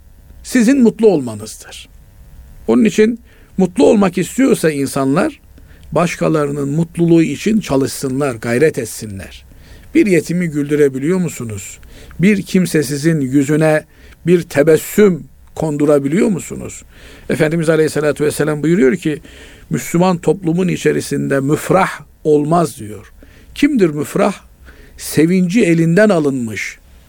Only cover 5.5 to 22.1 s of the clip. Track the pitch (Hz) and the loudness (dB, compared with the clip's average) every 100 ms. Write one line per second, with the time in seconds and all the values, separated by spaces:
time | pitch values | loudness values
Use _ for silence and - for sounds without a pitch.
5.5 | - - - - 151 170 - 165 156 147 | -20 -20 -20 -6 -2 -2 -2 -2 0 -2
6.5 | 147 139 147 165 - 170 165 160 139 - | -4 -4 -2 -4 -2 2 4 2 -2 -2
7.5 | 220 - 135 135 - 135 131 143 117 117 | -2 -2 -2 -2 -4 -6 -4 -4 -6 -4
8.5 | 120 156 143 113 - 110 95 92 - - | 0 2 0 -6 -10 -12 -14 -16 -20 -20
9.5 | - - - - - 220 170 143 170 175 | -20 -20 -20 -4 0 2 2 0 -4 -4
10.5 | 147 143 147 143 131 143 185 170 - 120 | -4 -2 2 2 0 -2 -2 -2 -6 -10
11.5 | 104 - - - - - - 180 202 175 | -10 -14 -18 -20 -20 -18 0 2 2 0
12.5 | 190 170 160 131 143 156 160 131 139 135 | 0 0 0 -2 -2 0 0 0 0 2
13.5 | 151 156 151 - - - - 160 175 165 | 2 2 0 -2 -14 -20 -8 0 0 2
14.5 | - 151 156 - - 208 160 139 - - | 0 4 2 2 4 4 2 -6 -20 -14
15.5 | - 160 147 147 147 139 165 240 170 - | -6 -4 0 2 2 0 0 0 -2 -6
16.5 | 131 - - - - - - - 127 156 | -12 -12 -16 -20 -20 -20 -16 -6 -2 0
17.5 | 170 156 156 156 - 147 139 147 - 151 | 0 0 2 0 0 -2 0 -2 -2 -2
18.5 | 151 151 175 247 202 156 147 - - - | -2 0 2 2 2 -2 -6 -10 -20 -20
19.5 | - - - - 170 185 175 - 156 165 | -20 -8 -8 -2 0 2 0 -2 -2 -2
20.5 | 170 185 151 151 147 - 143 143 139 135 | -2 -2 -2 -2 -2 -4 -6 -2 -2 0
21.5 | 151 - 175 175 - - | -2 0 0 0 -4 -16